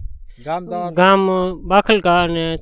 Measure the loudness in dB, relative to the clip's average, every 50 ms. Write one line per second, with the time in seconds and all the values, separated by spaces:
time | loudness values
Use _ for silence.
0 | -8 -12 -14 -14 -18 -20 -20 -14 -10 -8 -8 -8 -8 -8 -8 -8 -6 -4 0 4
1 | 4 6 6 4 4 2 0 0 -2 -4 -6 -8 -4 0 2 2 4 2 0 2
2 | 2 2 2 2 2 0 -2 -4 -4 -4 -6 -4